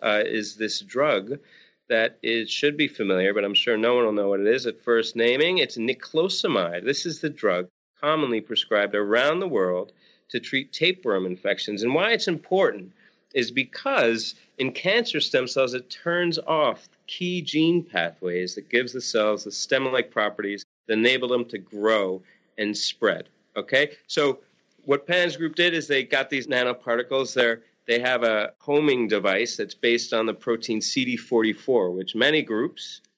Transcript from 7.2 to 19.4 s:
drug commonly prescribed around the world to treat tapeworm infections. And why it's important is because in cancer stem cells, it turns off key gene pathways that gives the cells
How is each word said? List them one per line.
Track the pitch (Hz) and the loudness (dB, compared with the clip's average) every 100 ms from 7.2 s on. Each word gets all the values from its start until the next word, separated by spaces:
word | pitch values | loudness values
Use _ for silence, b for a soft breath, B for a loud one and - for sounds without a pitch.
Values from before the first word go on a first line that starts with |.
| 156 | -6
drug | - 104 90 - _ _ _ | -2 0 0 -2 _ _ _
commonly | 147 156 139 113 | 0 0 0 -2
prescribed | 107 110 - 104 101 104 | -4 -4 0 2 2 0
around | 101 113 139 170 | 2 2 2 2
the | 190 | 0
world | 117 92 90 - _ b b b | 0 0 0 -4 _ b b b
to | 120 | -8
treat | - 135 135 | -4 -4 -4
tapeworm | - 170 185 120 98 92 | -2 -2 0 0 0 -2
infections. | 90 98 - - 101 | -4 -4 -4 -4 -4
And | 117 | 0
why | 147 208 | 0 2
it's | 226 208 | 0 -2
important | 165 - 185 165 104 92 - b b b 135 | -4 -2 2 2 0 -10 -20 b b b -4
is | 117 | -2
because | 123 127 - 269 262 120 113 - - b b | -2 -6 -6 -2 2 2 0 -4 -12 b b
in | 131 | -6
cancer | - 180 220 226 151 | -4 -2 0 0 -2
stem | - 135 123 | 0 0 0
cells, | 135 127 127 | 0 0 -2
it | 123 | -10
turns | - 170 175 175 151 | -10 -4 -2 0 -2
off | - 160 139 104 - _ - | -2 0 0 -2 -8 _ -16
key | - 180 180 | -8 -4 -4
gene | 147 151 160 175 | -2 2 4 2
pathways | 165 92 85 - 90 87 90 - | 0 -2 -4 -4 -4 -2 -4 -8
that | - | -2
gives | 120 123 | -2 0
the | 131 | -4
cells | - 113 107 101 | -2 0 2 0